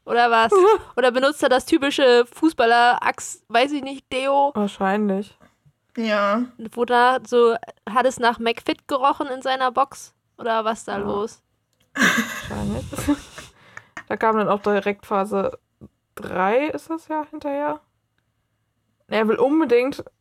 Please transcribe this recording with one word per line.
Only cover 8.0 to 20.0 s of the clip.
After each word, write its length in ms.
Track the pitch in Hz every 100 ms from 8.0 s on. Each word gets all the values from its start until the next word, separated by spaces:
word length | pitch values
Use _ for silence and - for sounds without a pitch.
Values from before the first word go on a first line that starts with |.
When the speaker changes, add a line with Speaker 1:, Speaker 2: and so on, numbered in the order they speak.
| 247
Speaker 1:
es 120 | 254
nach 200 | 233 233
McFit 500 | 233 233 - 311 -
gerochen 380 | 285 277 285 294
in 160 | 262
seiner 280 | 262 262 262
Box? 440 | 247 269 - - _ _ -
Oder 260 | 233 226
was 200 | 220 226
da 80 | - 202
Speaker 2:
Ja. 60 |
Speaker 1:
los? 380 | 202 202 214 - _ _ _ _ _
Speaker 2:
Wahrscheinlich. 920 | - 262 - 220 - - 208 208 214 -
<laughs> 40 | - - 294 - - - _ _ - - - -
Da 80 | 214
kam 200 | 220 220
dann 120 | 202
auch 120 | 202
direkt 460 | 208 202 202 202 -
Phase 520 | 202 202 202 190 - _ _ - _ _ -
drei, 500 | - 180 190 240 302
ist 240 | 302 -
das 180 | 320 -
ja, 160 | 311 302
hinterher. 500 | 311 294 285 294 302 _ _ _ _ _ _ _ _ _ _ _ _ -
Er 180 | 214 220
will 80 | 220
unbedingt, 680 | 262 311 302 240 254 285